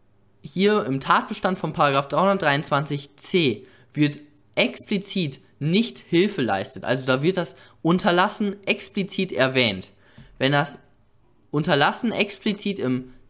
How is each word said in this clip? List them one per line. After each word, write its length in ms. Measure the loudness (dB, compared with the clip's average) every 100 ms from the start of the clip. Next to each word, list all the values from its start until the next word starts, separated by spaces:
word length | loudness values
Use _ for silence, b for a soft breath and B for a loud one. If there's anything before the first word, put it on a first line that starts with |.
| _ _ _ _
hier 420 | -10 0 2 2
im 160 | 0 -2
Tatbestand 580 | 2 2 0 -4 -2 -2
von 140 | -4
Paragraph 340 | 2 2 2 0
dreihundertdreiundzwanzig 1080 | 2 2 2 2 0 2 0 0 -6 -8 -10
c 500 | -2 2 2 0 B B B
wird 260 | 0 0 0 -16 _ _
explizit 880 | 0 0 -2 -4 -4 -2 -2 -4 -6 b b
nicht 400 | 0 0 0 -4
Hilfe 420 | -2 2 2 0
leistet. 400 | -2 -2 -4 -8
Also 240 | -4 -2 0
da 160 | 0
wird 140 | 0 0
das 180 | -4 -8 B B
Unterlassen 760 | 0 2 2 2 2 0 -4 -4 -4
explizit 640 | -4 -4 -6 -4 -4 -4
erwähnt. 640 | 0 0 2 2 0 -8 _ b b b b
Wenn 140 | 2
das 300 | 2 0 -6 _ _ _ _ _ _ _
Unterlassen 580 | -4 2 4 2 2 -2
explizit 680 | -2 -2 -4 -4 -4 -4 -4
im 320 | -2 -4 -6 -18 -20